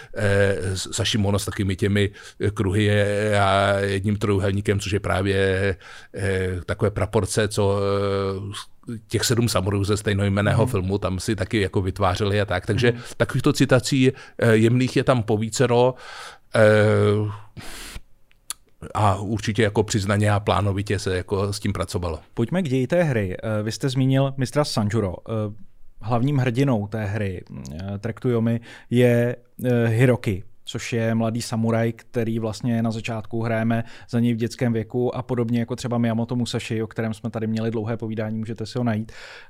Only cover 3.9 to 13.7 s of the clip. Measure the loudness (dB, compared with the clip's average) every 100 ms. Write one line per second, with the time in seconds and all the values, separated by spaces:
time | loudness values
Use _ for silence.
3.9 | 0 0 0 0 0 0 -2 0 0 0
4.9 | -2 0 0 0 2 2 2 0 -2 -8
5.9 | -20 -16 -6 -4 -2 -2 -4 -6 -2 -2
6.9 | 0 0 0 0 0 0 2 2 2 0
7.9 | 0 0 -2 -2 -4 -8 -12 -14 -16 -14
8.9 | -14 -4 -2 0 2 2 2 0 0 2
9.9 | 0 0 0 2 2 2 4 2 0 -2
10.9 | -2 -2 -2 -2 -2 -2 0 0 0 -2
11.9 | 0 0 0 0 0 0 -2 -2 2 2
12.9 | 2 -4 -2 -2 2 2 4 4